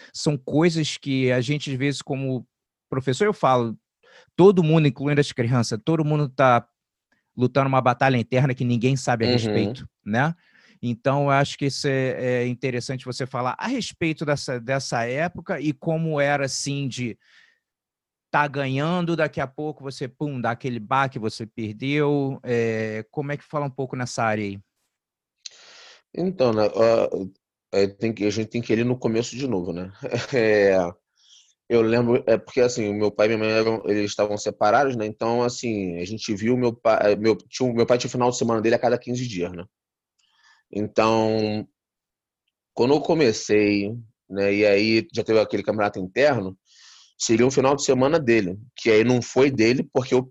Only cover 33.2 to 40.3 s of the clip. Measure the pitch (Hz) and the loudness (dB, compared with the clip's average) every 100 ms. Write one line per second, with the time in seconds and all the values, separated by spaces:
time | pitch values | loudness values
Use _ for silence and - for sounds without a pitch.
33.2 | 107 110 110 110 110 113 80 104 104 - | 0 2 0 2 0 0 -2 -2 -2 -2
34.2 | 104 104 107 - 104 117 139 120 107 110 | -2 -2 -6 0 2 4 2 -2 -6 -4
35.2 | 117 120 120 123 120 107 92 85 90 110 | -2 0 -2 -4 -6 -4 -4 -6 -8 -8
36.2 | - 101 110 123 120 117 113 110 104 101 | -6 -2 0 0 0 0 0 2 2 2
37.2 | 110 104 - - 127 117 113 123 123 127 | 2 0 -2 -4 -2 0 2 2 0 -2
38.2 | 123 123 117 113 113 117 120 120 - 123 | 0 0 -2 0 2 2 2 -2 -4 -8
39.2 | 123 92 87 87 98 _ _ _ _ _ | -6 -6 -6 -8 -16 _ _ _ _ _
40.2 | _ | _